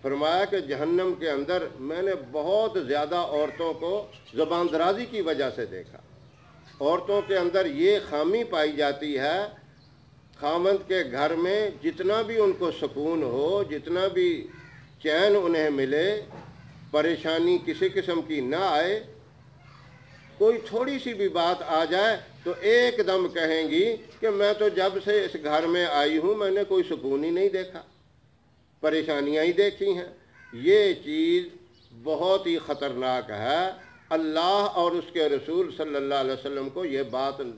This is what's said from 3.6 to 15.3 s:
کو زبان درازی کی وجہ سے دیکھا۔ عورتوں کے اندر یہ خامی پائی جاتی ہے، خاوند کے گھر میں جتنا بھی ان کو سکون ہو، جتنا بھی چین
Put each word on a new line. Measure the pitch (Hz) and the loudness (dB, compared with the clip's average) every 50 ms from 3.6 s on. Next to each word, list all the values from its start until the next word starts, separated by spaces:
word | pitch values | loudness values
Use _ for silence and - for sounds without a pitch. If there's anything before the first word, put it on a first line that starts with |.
| 170 165 156 | -4 -4 -4
کو | - 160 170 190 208 202 - - - - - - | -4 -4 -4 -4 -4 -6 -8 -16 -20 -20 -10 -2
زبان | 120 156 156 170 170 175 170 | -2 0 0 2 0 0 0
درازی | 147 160 165 185 202 214 247 220 | 2 2 2 2 2 0 -4 -6
کی | 247 214 | -6 -4
وجہ | 180 165 156 135 143 127 - | -2 -2 0 -2 -2 -4 -4
سے | - 117 | -6 -8
دیکھا۔ | 101 92 92 85 - - - - - - - - - - - - - - - - - - - | -8 -8 -14 -14 -16 -20 -20 -20 -20 -20 -20 -20 -20 -20 -20 -20 -20 -20 -20 -20 -20 -10 -2
عورتوں | 139 147 170 180 175 - 202 202 202 202 | 0 0 0 0 0 0 0 0 0 0
کے | 196 185 | 0 0
اندر | 175 175 170 190 190 | 0 2 0 0 0
یہ | 170 139 143 165 190 208 202 - - | 0 0 2 4 4 4 2 0 -4
خامی | 156 147 156 165 202 233 233 | -4 -2 0 2 2 0 0
پائی | 233 180 160 151 151 147 | -2 0 0 0 0 0
جاتی | 143 147 143 143 143 151 151 143 131 | 0 0 0 0 -2 -6 -4 -4 -2
ہے، | 135 147 165 185 208 208 - - - - - - - - - - - - - - - - - - | -2 0 -2 -2 -4 -6 -10 -18 -20 -20 -20 -20 -20 -20 -20 -20 -20 -20 -20 -20 -20 -20 -18 -6
خاوند | 143 143 160 170 180 190 202 190 196 - | -4 -2 0 2 2 2 2 2 0 0
کے | 190 185 165 131 | 0 0 0 -2
گھر | 120 135 143 156 165 | -2 0 0 0 0
میں | 160 170 185 196 214 214 202 160 135 | 0 0 0 2 0 0 -2 -4 -4
جتنا | 139 165 160 160 180 190 214 220 | -4 -4 -4 -2 -2 0 0 0
بھی | 226 208 233 220 | 0 0 2 2
ان | 208 196 180 - | 4 4 2 2
کو | 180 165 - - | -2 -4 -2 -2
سکون | 156 143 - 139 147 160 165 160 | -6 -6 -4 -4 -2 -2 -2 -2
ہو، | 143 123 120 131 143 160 190 202 196 - | -2 -2 -2 0 0 0 0 0 -2 -4
جتنا | 147 147 139 160 175 180 190 196 180 | -6 -8 -6 -4 -2 0 0 0 2
بھی | 185 180 180 165 135 - - - - - - - - - - - - | 2 2 2 0 -2 -6 -14 -16 -20 -20 -20 -20 -20 -20 -20 -20 -6
چین | - 156 151 165 190 208 | -2 0 2 4 4 6